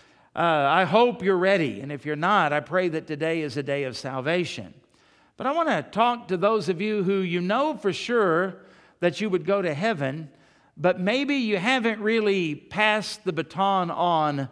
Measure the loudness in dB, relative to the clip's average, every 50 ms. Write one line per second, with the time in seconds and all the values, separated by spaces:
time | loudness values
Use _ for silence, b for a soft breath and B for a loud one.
0 | b b b b b b b 0 2 4 4 4 4 4 4 4 4 4 4 4
1 | 4 4 2 0 0 0 2 2 4 2 2 2 2 -2 -4 -6 -8 -10 -10 -8
2 | -6 -6 -4 -2 0 2 4 4 4 2 0 -2 -2 0 0 0 0 0 -2 -4
3 | -6 -6 -4 -2 -2 -2 0 -2 -4 -4 -4 -6 -4 -2 -2 -2 -4 -4 -6 -8
4 | -10 -8 -6 -4 -2 0 0 0 -2 -4 -6 -10 -12 -14 -18 -20 _ b b b
5 | b b b b b b b -6 -4 -2 0 0 2 2 0 0 -2 -4 0 0
6 | 2 2 0 -2 -4 -4 -2 0 2 2 2 2 0 -2 -2 -2 -2 -2 -2 0
7 | 0 0 0 0 0 -2 -2 -2 -2 0 0 0 0 -2 -4 -2 -4 -4 -4 -4
8 | -4 -2 0 2 2 2 2 2 0 -2 -6 B B B B B B B B B
9 | -2 0 0 0 -2 -2 -2 -2 0 0 0 0 0 -2 -2 -2 -2 -2 -2 -2
10 | -4 -4 -4 -6 -12 -14 b b b b b b b b b 0 2 2 2 2
11 | 0 0 0 0 0 0 0 0 0 0 0 0 2 0 0 2 0 0 -2 0
12 | 0 2 2 2 2 2 2 2 0 -2 -4 -6 -10 -8 -2 0 2 2 2 0
13 | -2 -6 -10 -6 -6 -4 -4 -4 -6 -6 -2 0 0 2 2 2 0 -2 -2 0
14 | 2 2 2 2 2 0 0 -2 -6 -6